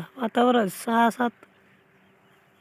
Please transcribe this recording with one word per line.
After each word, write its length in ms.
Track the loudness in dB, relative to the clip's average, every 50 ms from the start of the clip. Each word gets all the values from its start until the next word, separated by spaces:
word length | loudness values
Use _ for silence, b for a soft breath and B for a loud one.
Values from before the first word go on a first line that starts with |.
| -2 -4 _ -8
वातावरण. 500 | -8 -4 0 2 2 4 4 2 0 -2
सहा 420 | -4 -6 -6 -2 0 2 2 2
सात, 200 | 2 0 -4 -6 -6 _ -18 -20 _ _ _ _ _ _ _ _ _ _ _ _ _ _ _ _ _ _ _ _ _ _